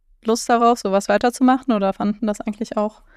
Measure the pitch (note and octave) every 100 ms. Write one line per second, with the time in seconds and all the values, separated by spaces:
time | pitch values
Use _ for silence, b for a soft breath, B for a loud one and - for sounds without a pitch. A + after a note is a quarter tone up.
0 | _ _ A3+ A#3 - A#3 A#3 A#3+ G3 G3
1 | - G3+ B3 - B3+ C4 C4 G#3+ G3 -
2 | G#3 G#3 G#3+ G#3 - G#3 A3 - G#3+ -
3 | b